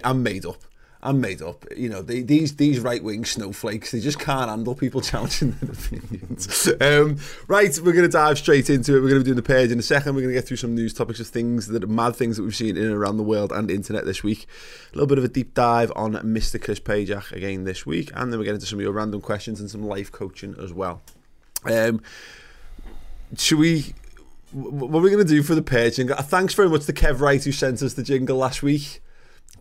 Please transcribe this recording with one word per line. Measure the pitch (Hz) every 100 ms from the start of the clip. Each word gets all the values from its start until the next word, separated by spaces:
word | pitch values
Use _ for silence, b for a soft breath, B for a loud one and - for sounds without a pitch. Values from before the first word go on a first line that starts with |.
I'm | 123 131
made | 120 95 -
up. | - - b b b
I'm | 135 135
made | 107 95
up. | 80 - - -
You | 120
know, | 98
they, | 95 117
these, | 127 147 151 147
these | 147 127
right-wing | 123 120 - 107
snowflakes, | 120 - 98 104 110 107 -
they | 117
just | 131 143
can't | 151 135 120
handle | 107 117 131
people | 127 131
<laughs> | -
challenging | 117 120 - 143 -
their | 131
opinions. | 101 - 117 - 101 - - - - - -
Um, | 139 147 151 143 B B -
right, | 202 202 156
we're | 175
gonna | 170 175
dive | 165 151 143
straight | - 143 123
into | 139 113 135
it. |
We're | 131
gonna | 139
be | 127
doing | 123
the |
page | 113 131 120
in | 120
a |
second. | - 143 143
We're | 135
gonna | 127
get | 127 -
through | 135
some | 120 117
news | 113
topics | - 113 113
of | 110
things, | 120 117 120 104
that | 110 95
mad | 110 120 117
things | 117 110
that |
we've | 104
seen | 101 110 95
in |
and | 110
around | 104 101 107
the |
world | 107 104 101
and | 104 104
internet | 95 98 107
this | - 95
week. | 104 107 - B B B B
A | 143
little | 143
bit | 139
of |
a | 123
deep | 135 -
dive | - 120 120 113 -
on | 110 107 110
Mister | 110 - 107
Chris | - 101
Pajak | - 104 98 101 -
again | 92 98 95
this | 92 92 -
week, | 85 -
and | - 127
then | 113
we're |
getting | 104 104
into | 95
some | 104
of |
your | 101
random | 104 107 101
questions | - 104 - 104
and | 104
some | 107 104
life | 101 101
coaching | - 95 - 101 -
as | 92
well. | 85 92 87 - - _ - _ -
Um, | - 113 113 113 B B B B B B B B - - - - - 123
should | - 156
we, | 165 160 - - - - - - -
wh-, | 139
wh-, | 123 143 131
what | 160
are |
we | 190
gonna | 208
do | 175 151
for | 147
the | 156
page? | 151 123 117 131
And | 127
thanks | 139 139 185 190 -
very | 190
much | 151 -
to |
Kev | - 151 127
Wright, | 147 139
who | 139
sent | 135 135 120
us | 135
the | -
jingle | 120 135 131 131
last | 131 -
week. | 143 147 143 - b b b b b -